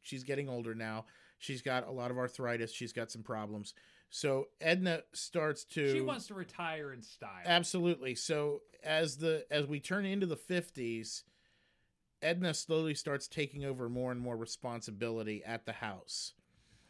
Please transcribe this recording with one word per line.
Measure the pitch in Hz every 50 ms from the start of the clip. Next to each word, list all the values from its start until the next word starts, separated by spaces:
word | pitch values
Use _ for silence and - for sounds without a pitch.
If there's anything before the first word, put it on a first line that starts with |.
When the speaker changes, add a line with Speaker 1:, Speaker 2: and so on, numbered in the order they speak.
| _
Speaker 1:
she's | - 139 131 127
getting | 139 139 139 143 135
older | 123 120 117 113 113
now. | 113 113 110 110 110 110 - - - - - _ _
She's | - - 135 123 -
got | 139 127 127 -
a | -
lot | 131 127 120 123
of | 123 127
arthritis. | 127 127 - - 127 120 120 117 117 113 -
She's | - 123 113 -
got | 120 113 -
some | - 113 107
problems. | - 113 107 107 104 107 104 98 - - - - - - - _ _
So | - - - 143 135 131 139 - _ _
Edna | 165 160 180 190 185 180 165 - - _ -
starts | - - - - 170 156 156 147 - -
to | _ - 160 143 139 135
Speaker 2:
She | 131 131
wants | - - 240 -
to | - 208
retire | 190 175 - - - 170 160 160 156 147 139 131
in | 120 110
style. | - - - - 101 95 92 175
Speaker 1:
Absolutely. | 175 170 175 170 - - 180 170 175 165 - 135 131 120
So | - - - 156 147 147 147 143 143 - _ - - -
as | 156 156 160 165 147 131
the, | 143 160 165 160 151 - -
as | 147 147 143
we | 135 151 143
turn | - - 185 202 196
into | 190 196 202 185
the | 170 151
fifties, | - - - 185 175 175 - - 135 120 117 113 113 110 110 - - - _ _ _ _ _ _ _ _ _ _ _ _ _ _ _ _ _ _ _
Edna | - 160 170 180 180 170 151
slowly | - - - 160 160 160 156 147
starts | - - 151 139 139 -
taking | - - 160 147 135 139 143 139
over | 135 131 127 123 120
more | 123 123 127 127 123
and | 123
more | 123 123 117
responsibility | 113 113 113 - - - 123 117 117 - 117 104 98 120 117 113 113 107 107 107 104 -
at | 107 117 113 -
the | 117 107
house. | - 117 107 95 87 - - - - - - - _ _ _ _ _ _ _ - - _